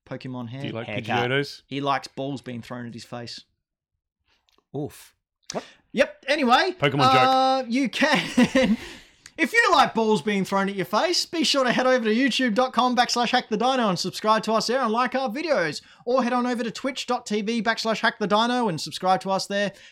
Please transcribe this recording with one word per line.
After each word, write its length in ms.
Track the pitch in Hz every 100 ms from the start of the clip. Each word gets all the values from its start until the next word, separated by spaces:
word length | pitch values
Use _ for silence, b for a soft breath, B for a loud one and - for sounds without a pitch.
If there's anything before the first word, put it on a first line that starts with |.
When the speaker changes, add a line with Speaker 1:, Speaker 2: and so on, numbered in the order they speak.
| -
Speaker 1:
Pokemon 420 | 131 135 127 117
hair. 140 | 127
Speaker 2:
Do 40 | 113
you 40 |
like 140 | 110 117
Speaker 3:
Haircut. 440 | 104 104 110 120
Speaker 2:
Pidgeotos? 320 | 135 139 - _
Speaker 1:
He 140 | 135
likes 280 | 139 135 -
balls 340 | - 139 139
being 200 | - 120
thrown 240 | 113 123 120
at 80 |
his 100 | 113
face. 380 | - 120 117 - - _ _ _ _ _ _ _ _ _ _ _ _ 135
Speaker 3:
Oof. 380 | 143 - - _ _ _ -
What? 120 | 175 B B _
Speaker 1:
Yep, 320 | 196 - - -
anyway, 460 | 302 254 254 370 359
Speaker 2:
Pokemon 340 | 147 143 254
joke. 40 | 262
Speaker 1:
uh, 480 | 262 262 262 262 240
you 220 | 240 269
can, 300 | - 294 247 165 -
<laughs> 400 | 240 262 233 220 B B B B B -
if 140 | 320
you 160 | 453 453
like 220 | 320 240
balls 260 | 220 220 214
being 240 | 208 202
thrown 240 | 185 196 196
at 60 |
your 100 | 196
face, 400 | 170 214 320 339
be 180 | - 339
sure 220 | 269 285
to 80 | 254
head 140 | 226 254
over 180 | 254
to 100 | 226
youtube 400 | 220 277 - 254
dot 200 | 202 254
com 200 | - 247
backslash 360 | 247 240 240 240
hack 180 | 247 -
the 80 | 214
dino 320 | 240 262 220
and 100 | 175
subscribe 440 | 185 - 214 220
to 100 | 214
us 140 | 220 -
there 140 | 254
and 120 | 247
like 220 | 220 247
our 160 | 262 269
videos. 500 | 233 339 247 160 - b b
Or 180 | - 254
head 120 | 233
on 120 | 247 240
over 160 | 240
to 80 | 233
twitch 360 | - 262 269 -
dot 180 | 247
T 160 | - 208
V 220 | 208 233
backslash 380 | 214 220 226 214
hack 180 | 226 233
the 80 | 202
dino 420 | 208 233 247 226
and 100 | 160
subscribe 420 | - - 185 185
to 80 | 190
us 160 | 190 -
there. 260 | 202 202 196 B